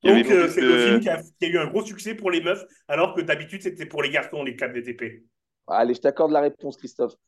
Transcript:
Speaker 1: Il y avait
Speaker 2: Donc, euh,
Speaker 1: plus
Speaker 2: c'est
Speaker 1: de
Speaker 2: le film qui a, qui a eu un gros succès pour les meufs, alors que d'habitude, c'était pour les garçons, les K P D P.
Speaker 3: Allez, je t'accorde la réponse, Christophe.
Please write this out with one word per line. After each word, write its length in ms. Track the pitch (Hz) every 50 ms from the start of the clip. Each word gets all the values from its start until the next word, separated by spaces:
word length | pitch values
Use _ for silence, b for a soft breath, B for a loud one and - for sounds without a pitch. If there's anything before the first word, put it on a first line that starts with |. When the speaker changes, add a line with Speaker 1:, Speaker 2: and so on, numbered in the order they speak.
| -
Speaker 1:
Il 60 | 123
y 20 |
avait 120 | - 117 117
Speaker 2:
Donc, 80 | -
euh, 120 | 208 180 170
Speaker 1:
plus 80 | - -
Speaker 2:
c'est 80 | 185
Speaker 1:
de 60 | 135
Speaker 2:
le 200 | 123 120 123 120
film 120 | 120 117 117
qui 100 | 110 -
a, 120 | 131 - -
qui 220 | - _ _ 175
a 20 |
eu 100 | 165 170
un 100 | 170 156
gros 160 | 143 - 208 220
succès 300 | 220 202 - - 214 226
pour 160 | 214 214 185
les 100 | 175 165
meufs, 220 | 170 175 147 - - b b b b
alors 280 | - 143 156 175 190 185
que 60 | 175
d'habitude, 400 | 156 160 151 147 151 - 196 196
c'était 240 | 185 190 175 160 175
pour 160 | 156 - 147
les 80 | 143 139
garçons, 340 | 143 147 135 - - 151 139
les 120 | 135 120
K 140 | - 143 123 120
P 80 | 120
D 120 | 117 123 120
P. 320 | - 120 107 - - _ _ _ _ _ _ _ _ _
Speaker 3:
Allez, 260 | - 85 104 117 123 123
je 80 | 123
t'accorde 300 | - 139 139 - 160 156
la 100 | 151 147
réponse, 340 | 147 143 139 _ - 143 131
Christophe. 360 | _ - 123 - - 123 117 - _ _